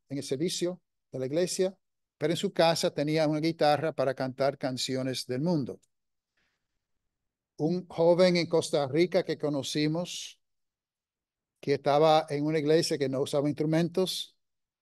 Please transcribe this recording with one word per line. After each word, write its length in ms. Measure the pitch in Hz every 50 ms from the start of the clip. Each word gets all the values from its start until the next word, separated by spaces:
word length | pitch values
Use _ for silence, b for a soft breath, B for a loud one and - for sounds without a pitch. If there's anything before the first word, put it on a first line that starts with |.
| _ _
en 120 | 135 143
el 40 | 131
servicio 560 | - 139 131 160 185 180 - 175 170 180 175 _ _ _ _ _ _
de 80 | - 131
la 60 | 127
iglesia, 500 | 131 143 165 185 170 - - 190 185 190 _ _ _ _ _ _ _ _ _
pero 160 | 147 151 170
en 40 | -
su 140 | - 196
casa 420 | - - 170 165 165 165 - 175 -
tenía 340 | - 143 151 156 160 160 147
una 120 | 156 151
guitarra 540 | 151 165 160 165 160 147 147 135 143 160 143
para 200 | - 131 135 131
cantar 440 | - 131 131 127 - 135 139 147 -
canciones 680 | - 135 127 123 - - 131 131 131 131 127 - -
del 160 | - 123 127
mundo. 380 | 147 175 180 156 127 95 92 - _ _ _ _ _ _ _ _ _ _ _ _ _ _ _ _ _ _ _ _ _ _ _ _ _ _ _ _ _ _ _ _ _ _ _ -
Un 300 | 147 156 175 180 180 -
joven 480 | - - 165 170 175 170 185 185 175
en 120 | 175 165 170
Costa 380 | - 160 151 - - 156 143 131
Rica 360 | 127 156 175 175 170 190 165
que 140 | - 160 156
conocimos, 1000 | - 147 147 139 127 - - 156 151 156 156 170 180 175 - - - - - _ _ _ _ _ _ _ _ _ _ _ _ _ _ _ _ _ _ _ _ _ _ _ _ _
que 140 | - - 143
estaba 500 | 135 - 147 139 147 156 160 156 160 160 156
en 160 | 147 147 147
una 140 | 151 160 160
iglesia 380 | 143 147 151 165 165 - 165 139
que 100 | 139 131
no 140 | 135 131
usaba 260 | 143 127 - 143 139 147
instrumentos, 880 | 147 - 156 156 160 160 170 165 170 185 185 180 - - - - _ _ _ _ _ _ _ _ _ _